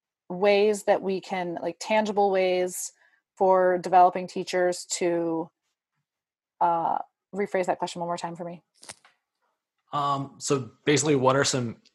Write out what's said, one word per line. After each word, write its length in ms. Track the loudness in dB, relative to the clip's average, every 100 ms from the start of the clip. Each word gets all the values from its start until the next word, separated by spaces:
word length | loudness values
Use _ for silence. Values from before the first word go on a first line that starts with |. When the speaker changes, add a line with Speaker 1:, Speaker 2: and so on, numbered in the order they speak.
| _ _ -12
Speaker 1:
Ways 560 | -2 2 4 2 2
that 180 | 0 0
we 200 | 0 -6
can, 360 | -6 -6 -4 -6
like, 160 | -8 -8
tangible 500 | -2 0 0 0 2
ways 600 | 2 2 0 -2 -6 -12 -16 _ _ _ 0
for 400 | 4 4 4 2
developing 500 | 4 6 6 4 -6
teachers 580 | -8 -4 0 0 -2 -6
to, 640 | -4 0 0 0 -4 -6 _ _ _ _ _ _ _ _ _ _ -2
uh, 400 | 0 2 0 -4 -6 _ _
rephrase 340 | -6 -2 -2 -2
that 120 | -2
question 220 | -4 -6
one 80 | -8
more 80 | -6
time 180 | -8 -10
for 80 |
me. 180 | -12 -14 _ _ -20 -20 _ _ _ _ _ _ _ _ _
Speaker 2:
Um, 420 | -6 -2 -4 -6 -8
so 340 | -4 -4 -4 -6 0
basically, 300 | 2 2 2
what 200 | 2 2
are 80 |
some 340 | 0 -2 -4 -8 _